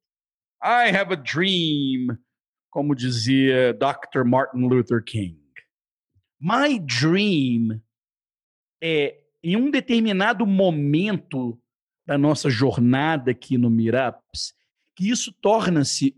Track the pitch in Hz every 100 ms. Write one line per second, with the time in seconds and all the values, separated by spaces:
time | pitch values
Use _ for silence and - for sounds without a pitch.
0 | _ _ _ _ _ _ 170 240 233 196
1 | 196 175 120 127 190 185 160 147 135 131
2 | 123 117 _ _ _ _ _ - 143 135
3 | 123 120 113 135 135 127 127 110 135 135
4 | - 135 123 127 135 123 123 127 117 120
5 | - 113 95 80 _ - _ _ _ _
6 | _ _ _ _ 151 233 294 254 151 120
7 | 151 185 208 170 131 117 113 110 - _
8 | _ _ _ _ _ _ _ _ 165 156
9 | 143 - _ _ 165 202 269 277 - 233
10 | 226 190 208 220 220 190 190 156 143 151
11 | 202 190 - 135 123 117 _ _ _ _
12 | - 143 143 151 147 113 135 120 120 131
13 | 151 160 127 120 - 127 120 113 113 117
14 | 127 - _ - - - _ _ _ -
15 | 190 240 - - 196 220 185 165 139 -
16 | 135